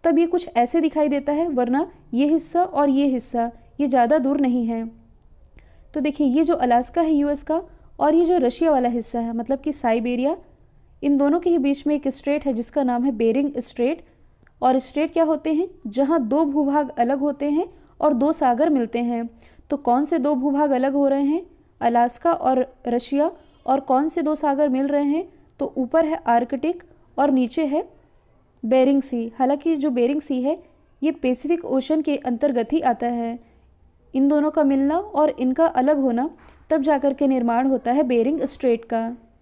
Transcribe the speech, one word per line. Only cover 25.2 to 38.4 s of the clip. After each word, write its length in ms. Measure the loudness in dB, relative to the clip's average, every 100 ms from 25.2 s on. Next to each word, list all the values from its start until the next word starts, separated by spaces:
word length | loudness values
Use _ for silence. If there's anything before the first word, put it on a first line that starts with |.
| -4 -16 _ _
तो 140 | -8 -4
ऊपर 280 | 0 2 2
है 160 | -2 0
आर्कटिक 560 | 0 0 -4 -4 -6 -12 -20 _ -2
और 140 | 2
नीचे 340 | 2 0 -2 -2
है 220 | -2 -4 _ _ _ _ _ _ _
बेरिंग 380 | 0 4 4 2
सी। 300 | 0 -6 -6 -2
हालांकि 380 | 0 0 0 0
जो 120 | 0
बेरिंग 300 | 0 0 0
सी 200 | -2 -2
है 160 | -2 -4 -8 _ _ _
ये 100 | -4
पैसिफिक 520 | -2 -2 -2 -2 -2 0
ओशन 340 | -4 0 -2
के 140 | 0 -2
अंतर्गत 560 | -4 -2 0 0 -2
ही 60 | 0
आता 260 | 0 -2 -2
है। 280 | -4 -6 -8 -16 _ _ _ _ _ _
इन 140 | 0 2
दोनों 240 | 4 2
का 120 | 2 2
मिलना 320 | 2 2 0
और 320 | -2 0 0
इनका 340 | 2 -2 2 2
अलग 320 | 2 2 2
होना 300 | 0 0 -4 -8 -20 -20 -2
तब 120 | 0
जाकर 320 | 2 2 0
के 140 | 0 0
निर्माण 400 | 2 0 0 0
होता 240 | 0 0
है 120 | 0 2
बेरिंग 360 | 2 0 -2